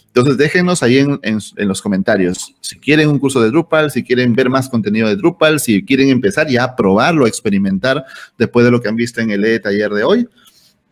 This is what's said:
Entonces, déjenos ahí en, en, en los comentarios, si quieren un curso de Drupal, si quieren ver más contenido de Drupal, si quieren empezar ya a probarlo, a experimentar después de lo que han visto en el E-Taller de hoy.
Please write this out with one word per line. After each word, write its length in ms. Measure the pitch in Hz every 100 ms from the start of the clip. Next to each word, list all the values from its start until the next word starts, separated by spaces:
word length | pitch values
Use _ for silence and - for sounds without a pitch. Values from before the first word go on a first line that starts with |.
| _
Entonces, 320 | - 135 123
déjenos 440 | 151 180 180 180
ahí 160 | 120 131
en, 220 | 143 139
en, 180 | - 107 - -
en 120 | 101
los 140 | 90
comentarios, 720 | 107 95 95 101 90 90 - _
si 180 | - -
quieren 320 | - 156 156
un 80 | 143
curso 240 | 135 131
de 80 | 113
Drupal, 400 | 139 160 156 151
si 120 | 127
quieren 300 | - 123 123
ver 140 | 113 127
más 220 | 131 127
contenido 380 | 120 104 107 110
de 80 | 101
Drupal, 440 | 156 165 156 156
si 240 | 131 101
quieren 240 | 98 135 135
empezar 400 | 131 - - 156
ya 160 | 120
a 100 | 123
probarlo, 520 | - 101 98 139 165 120
a 20 |
experimentar 720 | - 110 101 98 98 131 135 165 - - _
después 260 | 113 120
de 60 | 120
lo 100 | 120
que 80 | 107
han 80 | 113
visto 240 | 117 -
en 100 | 113
el 140 | 101
E-Taller 460 | 107 113 104 101 104
de 140 | 104
hoy. 220 | 120 220 240 _ _ _ _ _ _